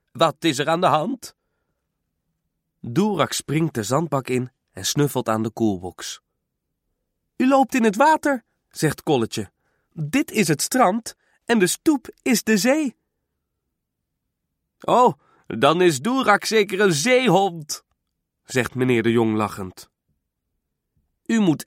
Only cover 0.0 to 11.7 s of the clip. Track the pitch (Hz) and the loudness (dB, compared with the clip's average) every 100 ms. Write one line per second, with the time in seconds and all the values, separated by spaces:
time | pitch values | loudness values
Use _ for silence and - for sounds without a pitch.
0 | _ - 165 - 165 131 147 165 180 139 | _ -2 -2 0 -2 -2 -2 0 2 0
1 | 180 269 - _ _ _ _ _ _ _ | -2 -8 -14 _ _ _ _ _ _ _
2 | _ _ _ _ _ _ _ _ 123 120 | _ _ _ _ _ _ _ _ -6 -2
3 | 214 180 123 - - 147 160 - 101 135 | 0 0 -4 -4 -4 -2 -2 -4 -2 -2
4 | 170 139 - 127 127 _ _ - 95 147 | -2 -4 -2 -4 -6 _ _ -10 -4 -2
5 | 147 131 117 110 113 - 110 92 90 - | -2 -2 -2 -2 -2 -2 -2 -2 -8 -14
6 | - - _ _ _ _ _ _ _ _ | -16 -16 _ _ _ _ _ _ _ _
7 | _ _ _ - 254 269 269 262 226 202 | _ _ _ -2 2 4 2 2 2 4
8 | 294 311 294 262 - _ _ - 156 - | 4 4 0 -2 -6 _ _ -4 -4 -2
9 | - 139 110 - 98 _ _ _ _ - | -2 0 0 -4 -10 _ _ _ _ -10
10 | 147 262 302 220 175 147 - 262 202 226 | -4 -2 0 0 0 0 -2 2 2 0
11 | - - _ _ - 233 180 | -6 -16 _ _ -2 0 0